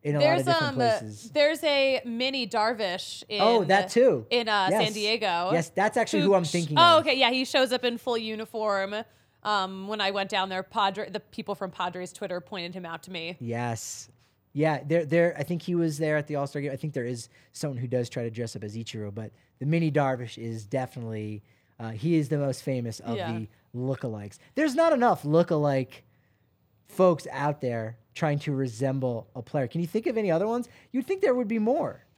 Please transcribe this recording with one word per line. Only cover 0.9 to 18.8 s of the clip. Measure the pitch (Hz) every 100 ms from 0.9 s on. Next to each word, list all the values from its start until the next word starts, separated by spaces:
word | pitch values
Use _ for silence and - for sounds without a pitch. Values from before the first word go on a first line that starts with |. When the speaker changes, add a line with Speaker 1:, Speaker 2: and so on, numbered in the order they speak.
| 214 214 208 226
Speaker 2:
there's | 294 294 320
a | 320 277 269 262
mini | 240 233 254 269 226
Darvish | 226 214 233 202 175 - - -
in, | 208
Speaker 1:
Oh, | 202 233
that | 165 190 185
too. | 233 254 143 110
Speaker 2:
in, | 240 226
uh, | 208 190
Speaker 1:
Yes. | 202 220
Speaker 2:
San |
Diego. | 214 208 226 202 170 180
Speaker 1:
Yes, | 180 160
that's | - 208 240
actually | 226 208
Speaker 2:
Who | 190
Speaker 1:
who |
I'm | 190
Speaker 2:
sh-, | 165
Speaker 1:
thinking | 175 160 151
Speaker 2:
oh, | 339 320
Speaker 1:
of. | 302
Speaker 2:
okay, | 262
yeah, | 262
he | 262
shows | 262 285 262
up | 247
in | 247 233
full | - 233
uniform. | 220 214 220 226 214 202 196 208 226 _ _ _
Um, | - 208 185 190 190
when | 214
I | 196
went | 202 196
down | 208 190
there, | 185
Padre, | 190 226 196 196 208
the | 196
people | - - 214 202
from | 190
Padres | - 180 180 180
Twitter | - 202 180
pointed | 180 202 175
him | 185 175
out | 165
to | -
me. | 180 165 170
Speaker 1:
Yes. | 117 117 120 113 - - - _ _ _ _
Yeah, | 143 156 139 147
there, | 165
there, | 156 165 170 165
I |
think | 143 175
he | -
was | 175 165 147
there | 156 151
at | 147
the | 147
All-Star | 139 147
game. | 143
I | 135
think | 156
there | 139 120
is | 123 - _ _
someone | - 151 127
who | 123
does | 127 120
try | -
to | 117
dress | 110 113
up | 104
as | 104
Ichiro, | 107